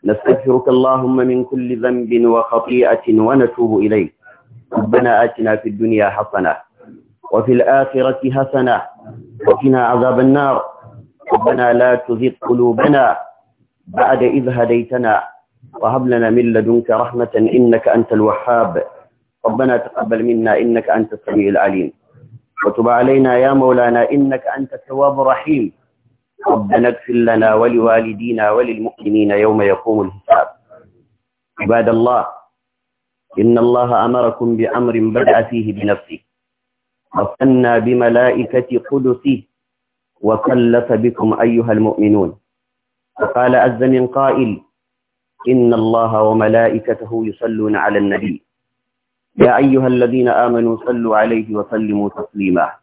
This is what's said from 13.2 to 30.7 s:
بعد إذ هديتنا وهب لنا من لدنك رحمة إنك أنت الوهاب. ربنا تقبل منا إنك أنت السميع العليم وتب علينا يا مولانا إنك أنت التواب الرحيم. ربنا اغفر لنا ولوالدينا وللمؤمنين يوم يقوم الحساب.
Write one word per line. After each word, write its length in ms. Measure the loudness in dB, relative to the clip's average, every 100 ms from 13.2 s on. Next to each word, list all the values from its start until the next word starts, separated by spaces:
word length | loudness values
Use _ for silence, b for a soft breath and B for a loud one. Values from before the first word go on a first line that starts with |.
| -8 -20 _ _ _ _ -12
بعد 360 | -2 0 2
إذ 260 | 2 0 -2
هديتنا 760 | -2 0 0 -2 -4 0 0 -2 -16 _ _ -20 -6
وهب 260 | -2 -2 0
لنا 220 | 0 2
من 240 | 2 2
لدنك 360 | 0 2 0 0
رحمة 420 | -2 -2 -4 -4 0
إنك 520 | 0 2 2 2 2
أنت 260 | 0 0
الوهاب. 680 | 0 0 0 0 0 0 -4 -8 -14 _ _ _ _ -6
ربنا 320 | -2 0 0
تقبل 460 | -2 -8 -4 -2
منا 340 | 0 0 0 0
إنك 320 | 2 -2 0
أنت 240 | -2 -2
السميع 360 | -6 -4 -2 0
العليم 420 | 0 0 -2 -6 -8 _ _ -20 -20 _ -6 -6
وتب 240 | -2 0
علينا 480 | 2 2 2 2 2
يا 160 | 2
مولانا 580 | 2 2 2 2 2 2
إنك 320 | 0 0 -2 -6 -8
أنت 160 | -10
التواب 480 | -12 _ -2 0 0
الرحيم. 500 | 0 0 -2 -2 -2 -8 _ _ _ _ _ _ -2
ربنا 400 | -2 0 0 0
اغفر 260 | -2 -4
لنا 400 | 0 2 2 2
ولوالدينا 1000 | 4 2 2 2 2 0 -6 -6 -2 0
وللمؤمنين 800 | 0 -2 -4 -8 -8 -2 0 2
يوم 300 | 2 2 2
يقوم 400 | 2 0 0 -2
الحساب. 460 | -2 -8 0 0 0 -6 _